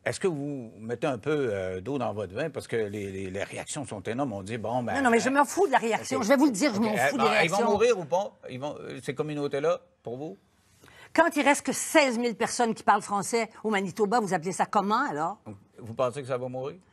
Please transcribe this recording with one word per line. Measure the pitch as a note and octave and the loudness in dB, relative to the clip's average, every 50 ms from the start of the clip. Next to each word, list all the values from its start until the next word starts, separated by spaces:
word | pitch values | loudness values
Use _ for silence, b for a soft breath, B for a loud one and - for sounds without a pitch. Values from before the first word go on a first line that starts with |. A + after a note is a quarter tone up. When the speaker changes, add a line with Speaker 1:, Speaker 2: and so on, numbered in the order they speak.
| _ | _
Speaker 1:
est-ce | B2 B2 - | -2 -2 0
que | - | 0
vous | F#3+ E3 C#3 C#3 D3 C#3+ C3+ A#2 A2 - G2 | 0 0 0 -4 -4 -6 -8 -10 -12 -14 -12
mettez | A2 A2+ A#2+ A#2 - | -6 -6 -4 -2 0
un | D#3 C3 A2 | -2 -2 -2
peu, | - C#3 D#3 D3 C#3 A#2 | -2 -2 0 0 0 0
euh, | G2+ G2 F#2 F#2 F#2 F#2 | 0 -2 -2 -4 -4 -6
d'eau | F#2 A#2+ C#3+ C#3 | -6 -4 -4 -2
dans | A#2+ G#2+ G#2 | -2 -4 -4
votre | G#2 G#2 F2 F#2 | -4 -6 -6 -6
vin ? | A#2 D3+ E3 | -6 -6 -6
Parce | B2+ A#2 G2+ | -6 -8 -8
que | - - | -4 -2
les, | A#2 G#2+ G2+ G2+ G#2+ G2+ G2 | -2 -2 -2 -4 -6 -6 -6
les, | F#2+ F#2+ G2 F#2+ | -6 -8 -8 -6
les | F#2 G2+ F2+ | -4 -6 -6
réactions | - - - E2+ - - D#3 C3+ | -6 -6 -10 -8 -8 -8 -10 -8
sont | - A2+ G2+ - | -8 -10 -8 -6
énormes. | A2 A2+ B2+ D3 C3 | -6 -4 -2 -4 -4
On | G2+ G2+ | -4 -8
dit, | F#2+ F#2+ A#2 | -8 -8 -8
bon, | A#2 G#2 G#2+ A#2+ B2+ | -6 -4 -4 -4 -2
ben, | B2 A2 - | -2 -2 -2
Speaker 2:
Non, | C#4+ | 2
non, | C#4 A#3+ | 4 4
mais | A3+ A#3 | 4 4
je | F#3 B3+ | 2 2
m'en | C4+ C#4 C#4+ | 4 2 2
fous | - - E4 G4+ | 2 4 2 2
de | D#4 | 4
la | C4 A3 | 4 2
réaction. | G#3 A#3 G#3+ - - - C4 C4+ | 2 2 -2 -2 -2 -4 -4 -2
Speaker 1:
ok. | A#3+ | 4
Speaker 2:
Je | G3+ | 4
vais | C#4 | 6
vous | B3+ D4 | 6 6
le | D4+ | 4
dire, | A3+ F3+ C4+ D4 | 4 2 0 0
je | G#3 G3+ | 2 2
Speaker 1:
Ok, | A3+ | 0
Speaker 2:
m'en | G#3+ G#3 | 2 2
Speaker 1:
euh, | G3+ - - | 2 2 2
Speaker 2:
fous | - - | 2 2
Speaker 1:
bon, | C3+ | 2
Speaker 2:
des | D3+ | 4
Speaker 1:
ils | - - E3+ E3 | 4 4 4 4
vont | F3+ G3+ | 2 2
Speaker 2:
réactions. | A#3+ G#3 | 4 4
Speaker 1:
mourir | G#3 G3 A3+ B3 A#3 F#3+ | 4 4 4 4 4 0
ou | E3 | 0
pas ? | C3 E3 F#3 G#3 G#3+ - _ - - | -2 -2 -2 -2 -4 -10 _ -16 -12
Ils | B2+ B2 | -10 -8
vont, | C3+ D3+ C3 - | -8 -8 -8 -10
euh, | - - C#3+ C#3 | -10 -10 -12 -8
ces | - - C3 | -6 -6 -4
communautés-là, | - D3+ D3+ D3+ D3 C#3+ C#3+ C#3+ C#3 D3 D#3+ F3 - _ _ _ _ | -4 -4 -4 -2 -4 -4 -2 -2 0 2 0 0 0 _ _ _ _
pour | _ A#2 A#2 | _ -12 -10
vous ? | B2+ D3 E3 G3 - _ _ _ b b b b b b b b b b b _ | -8 -10 -12 -12 -16 _ _ _ b b b b b b b b b b b _
Speaker 2:
Quand | - D#4+ E4+ E4 | 4 4 4 4
il | D4 | 4
reste | C4 C4+ C#4+ - - | 4 4 4 4 2
que | - | -4
seize | - - - - - D#4+ D4 C4 A#3 A3+ | -4 -4 -4 4 6 6 6 6 2 0
mille | A#3+ A#3+ G#3+ | 0 -2 0
personnes | - A#3 - - - A#3+ A3+ G#3+ | -2 -4 -4 0 0 2 0 0
qui | - | 0
parlent | - - G3+ G#3+ | 4 4 4 4
français | - - G3+ G3+ F3+ - - A#3 A3 - B B B | 2 -2 -4 -2 -2 0 0 0 -2 -2 B B B
au | G#3+ | 0
Manitoba, | G#3+ F#3+ G3 F#3 D#3+ - G#3+ G3 A#3 B3 | 0 0 0 -2 0 0 0 2 2 0
vous | G#3+ F3 | 0 0
appelez | F#3+ F3 D#3 F#3 | -2 -2 -2 -4
ça | F3 - G3 | -2 -2 -2
comment, | - - G#3+ F#3+ G3+ G#3+ A#3+ C#4+ C4+ | 2 2 0 2 2 0 0 0 -2
alors ? | D#3 C#3+ D#3 F3 G#3 _ _ - G#2 F#2+ - _ _ - | -2 -2 -2 -4 -4 _ _ -18 -18 -18 -20 _ _ -16
Speaker 1:
Vous | B2 G#2+ | -14 -12
pensez | A#2 B2 C3 B2 A2+ C#3+ | -2 0 -2 0 0 -6
que | C3+ A#2+ | -6 -6
ça | C3+ B2 | -6 -6
va | B2+ B2+ | -6 -8
mourir ? | B2 B2+ B2+ C#3+ E3 F#3 b b | -8 -8 -10 -10 -12 -14 b b